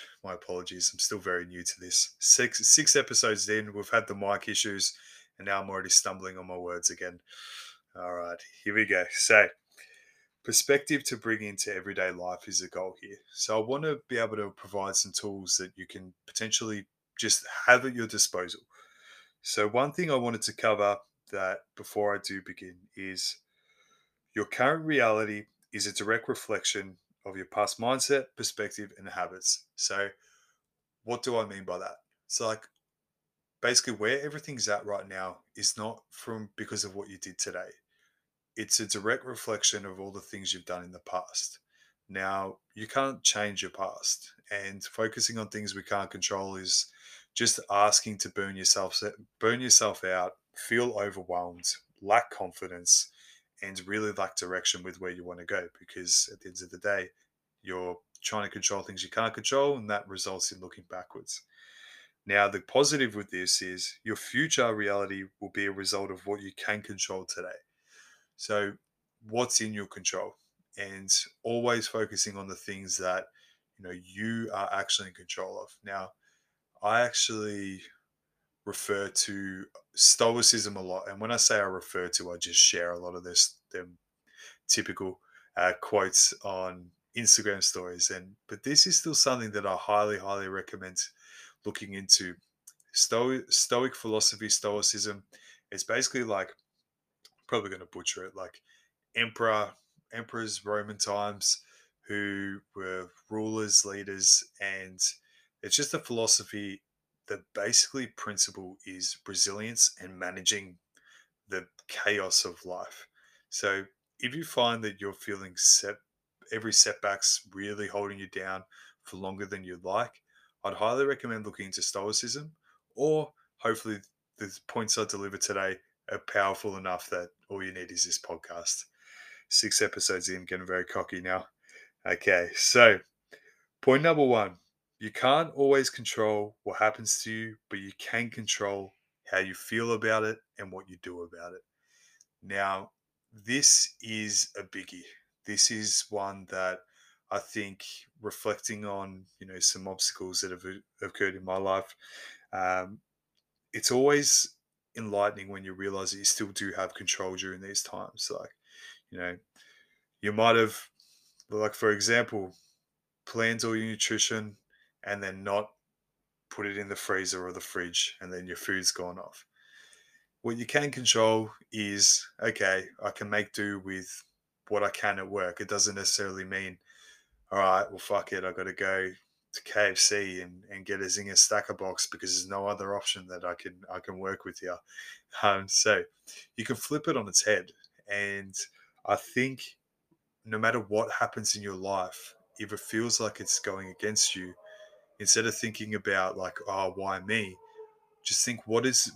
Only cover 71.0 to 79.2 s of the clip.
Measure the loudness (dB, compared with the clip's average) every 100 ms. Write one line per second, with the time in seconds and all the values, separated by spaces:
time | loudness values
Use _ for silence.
71 | 0 0 0 _ -4 0 2 0 0 -4
72 | -4 -4 -4 -6 -10 -12 -12 -10 -6 -4
73 | -2 -2 -4 _ _ _ _ -18 -14 -14
74 | -12 -6 -4 -4 -4 -4 -2 -2 0 -2
75 | -4 -14 -12 -8 -8 -8 -14 -16 -10 -8
76 | -8 -14 _ _ _ _ _ _ 2 4
77 | 4 2 0 0 -4 -6 -8 -10 -14 _
78 | _ _ _ _ _ _ -10 -6 -2 0
79 | 0 0